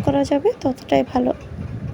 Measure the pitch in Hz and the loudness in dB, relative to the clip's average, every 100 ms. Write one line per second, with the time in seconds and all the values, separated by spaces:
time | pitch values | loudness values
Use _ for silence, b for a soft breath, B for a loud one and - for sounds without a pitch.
0 | - 277 269 285 403 - 285 254 - 277 | 4 2 2 2 2 0 -2 -4 2 2
1 | 269 254 247 - - - - - - | 2 2 0 -2 -6 -10 -8 -8 -8